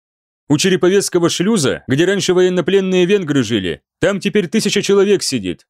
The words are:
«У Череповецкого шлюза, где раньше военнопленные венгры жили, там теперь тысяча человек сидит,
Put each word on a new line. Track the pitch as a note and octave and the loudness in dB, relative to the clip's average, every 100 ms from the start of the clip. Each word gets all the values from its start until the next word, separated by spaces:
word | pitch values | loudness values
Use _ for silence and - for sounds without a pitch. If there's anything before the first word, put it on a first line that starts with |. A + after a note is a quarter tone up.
| _ _ _ _ - | _ _ _ _ -4
«У | D3 | 0
Череповецкого | F#3+ F3+ F3+ G3 F#3+ F3 E3+ | 0 2 2 2 0 -2 -2
шлюза, | - F#3 A3 B2+ E2 - | 0 0 0 0 -4 -4
где | C#3 F3+ | 0 0
раньше | G3+ - | 0 0
военнопленные | F3+ F#3 F3+ F#3 G3 F#3+ F#3 F3+ | 2 2 0 0 0 2 0 2
венгры | G#3 D#3 C#3+ | 0 0 -2
жили, | A2+ A2+ F2+ D2 _ - | 0 -2 -4 -8 _ -4
там | E3 G3+ | -2 -2
теперь | G3+ G#3 F3 | -2 -2 0
тысяча | A3 G#3+ G#3 | -2 0 -2
человек | F#3 G3+ G3 F#3+ | 2 2 4 2
сидит, | - B2 F#2 D#2+ _ | 0 -4 -6 -8 _